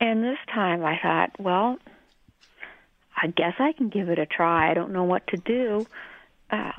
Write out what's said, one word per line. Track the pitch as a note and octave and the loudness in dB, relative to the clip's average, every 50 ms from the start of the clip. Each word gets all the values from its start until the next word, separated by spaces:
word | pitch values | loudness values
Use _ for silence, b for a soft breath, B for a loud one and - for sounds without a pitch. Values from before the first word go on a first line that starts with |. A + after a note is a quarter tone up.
And | A#3+ A3+ A3+ A3 A3+ | 0 2 2 2 0
this | B3 C4 - - - - | 0 -2 -4 -8 -6 -2
time | A3 G3+ F3+ E3+ F3 E3 | 0 0 0 0 0 0
I | D#3 D#3+ E3+ | -2 -2 0
thought, | - F3 E3+ E3 F3 - - - | 0 0 2 2 0 0 -2 -4
"Well, | G3 F#3 F3+ F#3 G#3+ A#3+ B3+ - - - - - _ _ _ _ _ _ _ _ _ B B B B B B B B B B _ _ _ - - - | -2 0 2 2 2 0 0 -4 -8 -16 -20 -20 _ _ _ _ _ _ _ _ _ B B B B B B B B B B _ _ _ -2 -2 -2
I | D#3+ | 0
guess | E3+ - - E3+ F#3 - | 2 0 0 0 2 2
I | C4 D4+ D#4+ | 0 0 2
can | - C4 G#3+ | 0 -2 -2
give | - G#3 F#3+ F3 | 0 -2 0 0
it | E3+ D#3 | 0 0
a | D#3 | 0
try. | - - - E3+ E3 E3+ E3 D#3 E3 | 0 0 2 2 4 4 4 4 4
I | E3 | 2
don't | E3+ E3+ - F#3+ | 2 0 -2 -2
know | F#3 F3+ | 0 0
what | F3+ F3+ - - - | 2 0 0 -2 -4
to | - | -6
do." | F3+ - - A#3 B3 B3+ A3+ G#3 G#3 A3+ - B B B B B B B B B B _ - | -4 -2 0 0 0 0 0 0 0 -2 -4 B B B B B B B B B B _ -6
Uh, | G#3+ G#3+ G#3 F3 - | -4 -4 -4 -6 -8